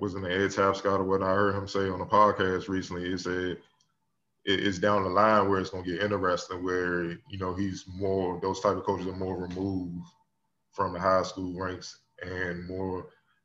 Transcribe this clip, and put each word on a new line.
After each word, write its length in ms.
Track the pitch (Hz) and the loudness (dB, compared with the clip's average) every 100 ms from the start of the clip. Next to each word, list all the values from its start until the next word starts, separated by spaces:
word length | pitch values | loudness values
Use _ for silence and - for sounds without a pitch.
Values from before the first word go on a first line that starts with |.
wasn't 260 | 101 95 90 | -6 -4 -2
it 60 | |
Ed 180 | 92 98 | 2 2
Tapscott 480 | 104 98 95 98 98 | 4 4 4 2 0
or 60 | |
what 180 | 95 95 | 2 2
I 120 | 95 | 2
heard 200 | 98 101 | 4 2
him 140 | 98 95 | 0 -2
say 200 | 98 98 | -2 -2
on 120 | 90 | -2
a 60 | 90 | 2
podcast 600 | 101 104 98 92 92 90 | 6 6 4 2 0 -2
recently? 420 | 95 82 87 90 | -4 -4 -6 -4
He 60 | 92 | -4
said 400 | 90 90 90 85 - _ _ _ _ _ _ _ | -2 -2 -2 -6 -10 _ _ _ _ _ _ _
it, 160 | - 95 | 0 2
it's 180 | 101 90 | 2 2
down 240 | 104 104 | 2 2
the 40 | 95 | 2
line 400 | 92 110 107 98 | 4 6 6 4
where 120 | 95 | 2
it's 100 | 90 | 0
gonna 120 | 92 | -4
get 180 | 90 87 | -6 -2
interesting, 600 | 104 101 92 87 - 92 | 0 2 2 0 -2 -6
where, 420 | 92 90 90 87 | -2 0 0 0
you 340 | 85 85 - 95 | -2 -6 -12 -6
know, 160 | 92 | -4
he's 300 | 90 101 90 - | -2 -4 -4 -10
more, 500 | 90 98 95 90 87 | -4 -2 0 0 -2
those 180 | 95 95 | -4 0
type 160 | 104 92 | 2 2
of 80 | |
coaches 220 | 101 92 92 | 0 -2 -4
are 60 | |
more 260 | 92 95 90 | -4 -4 -4
removed 640 | 90 92 98 92 87 85 - _ _ _ _ _ _ | -6 -4 -2 -2 -4 -8 -12 _ _ _ _ _ _
from 200 | - 95 | -4 -4
the 80 | 90 | 0
high 220 | 95 92 | 2 4
school 360 | 90 95 92 90 | 2 -4 -8 -6
ranks 420 | 92 87 - - _ - | -6 -8 -12 -18 _ -14
and 460 | 90 92 90 87 87 | -10 -6 -4 -6 -8
more 380 | 92 95 92 - _ _ _ | -6 -4 -6 -10 _ _ _